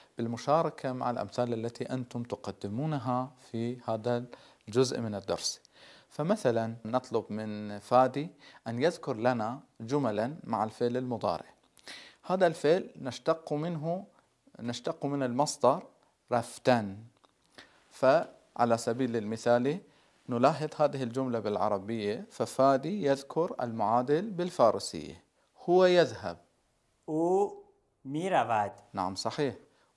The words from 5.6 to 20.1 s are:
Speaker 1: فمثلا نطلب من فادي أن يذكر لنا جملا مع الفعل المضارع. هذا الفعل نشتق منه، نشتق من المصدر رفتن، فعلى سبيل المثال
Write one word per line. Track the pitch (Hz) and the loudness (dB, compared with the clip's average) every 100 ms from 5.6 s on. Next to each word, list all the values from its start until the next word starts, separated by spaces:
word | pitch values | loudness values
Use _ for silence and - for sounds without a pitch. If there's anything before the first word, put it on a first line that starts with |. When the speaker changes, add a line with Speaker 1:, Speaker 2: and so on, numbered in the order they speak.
| _ _ - - _ | _ _ -20 -20 _
Speaker 1:
فمثلا | - 151 214 131 113 113 117 | -6 -2 0 2 0 -2 -6
نطلب | 110 127 127 113 104 | -4 -4 -2 -4 -2
من | 104 110 104 104 104 | -6 -6 -8 -10 -10
فادي | - 123 127 131 160 - - - - | 2 4 4 2 -8 -12 -20 -16 -8
أن | 117 | 0
يذكر | 151 175 - 113 | 0 0 -6 -2
لنا | 120 123 110 135 - - | 0 0 -2 -6 -14 -14
جملا | 113 143 131 104 117 160 | -4 0 0 0 -2 -4
مع | - 113 | -4 -2
الفعل | 107 - 120 120 | -2 -2 -2 -2
المضارع. | 127 117 101 85 - - _ _ - - - - - | -4 -4 -2 -4 -6 -20 _ _ -20 -18 -20 -14 -4
هذا | 185 180 | 2 2
الفعل | 160 143 175 - - | 4 4 4 2 -10
نشتق | 127 117 - 160 - | -10 -6 -2 -2 -2
منه، | 147 160 170 160 175 202 _ _ _ _ - | -4 -4 -4 -4 -6 -8 _ _ _ _ -12
نشتق | 117 117 - - 139 | -8 -6 -6 -4 -4
من | 143 | -2
المصدر | 131 120 151 - 123 156 - _ _ _ - | -2 0 0 2 4 4 -2 _ _ _ -2
رفتن، | 120 113 - - 123 104 98 113 _ _ _ _ - - _ _ | -2 -2 -2 4 4 2 -8 -16 _ _ _ _ -20 -20 _ _
فعلى | - 131 151 - - _ - 120 117 | 0 4 6 4 -12 _ 0 4 4
سبيل | - 117 131 117 | 2 0 0 0
المثال | 104 110 - 120 123 170 - _ _ | -4 -2 2 4 4 -2 -6 _ _